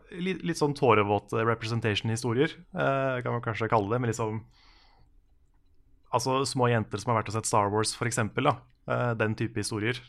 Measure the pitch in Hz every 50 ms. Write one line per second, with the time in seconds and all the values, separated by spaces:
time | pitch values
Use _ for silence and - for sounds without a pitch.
0 | - - - 175 180 190 180 - 175 170 165 - 156 147 143 - 143 120 107 107
1 | 101 101 104 101 - - 117 113 113 113 110 110 113 110 117 113 120 110 101 -
2 | - 113 113 113 - 120 113 127 156 160 - 170 - - - 156 139 135 135 135
3 | 135 135 127 123 123 123 120 120 120 117 104 101 113 110 120 110 101 98 117 127
4 | 127 113 107 - 113 107 110 107 - - _ _ - - - - - _ _ -
5 | - - _ - _ _ _ _ _ _ _ _ _ _ - - _ _ - _
6 | _ _ - 120 123 131 131 135 139 - - 131 123 120 120 110 104 - - 98
7 | - 123 117 107 104 107 104 110 - - 117 107 101 101 104 107 107 - - -
8 | 120 117 - 127 110 95 - 120 135 147 120 - - _ _ _ _ - 123 123
9 | 123 120 113 107 110 107 110 - 117 110 - 104 101 - 113 104 104 117 123 -
10 | -